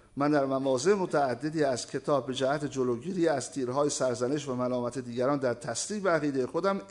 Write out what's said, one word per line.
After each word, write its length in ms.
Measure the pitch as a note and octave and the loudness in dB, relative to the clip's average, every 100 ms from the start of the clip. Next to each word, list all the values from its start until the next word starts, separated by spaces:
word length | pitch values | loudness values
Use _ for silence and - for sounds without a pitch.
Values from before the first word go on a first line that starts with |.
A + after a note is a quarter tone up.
| - C3 | -10 -2
من 140 | D3 | 2
در 140 | D3+ | 2
مواضع 500 | C3+ C3+ C3+ B2+ D#3+ | 2 0 2 2 4
متعددی 720 | G#3 F3+ D#3 C3+ A#2+ D3+ D#3+ | 2 2 2 2 0 -2 0
از 220 | C#3 A#2+ - | 0 0 -4
کتاب 400 | C3+ - C#3 C3 | -6 0 0 0
به 80 | |
جهت 300 | B2+ C3 D3+ | 0 0 0
جلوگیری 640 | C#3+ C3 B2 A#2 D#3+ F#3 E3 | -2 -2 0 0 -2 2 2
از 240 | C#3 - | 2 -2
تیرهای 380 | C#3 B2 C3+ D3 | -4 -2 2 2
سرزنش 580 | - C3 A#2 B2 D3 C3+ | 2 0 0 0 0 -2
و 60 | |
ملامت 440 | B2 B2 B2 A#2+ C3+ | -2 0 0 -2 -6
دیگران 400 | A#2+ A#2 B2+ D3 | -6 0 0 2
در 160 | B2+ | 0
تصدیق 480 | A#2 C#3 A#2 - G#3 | -2 -4 -6 -4 -2
به 80 | F#3 | 2
عقیدهٔ 360 | D#3+ D3 C3+ B2 | 2 2 0 0
خودم 340 | D#3+ F#3+ G3 - | 0 0 0 4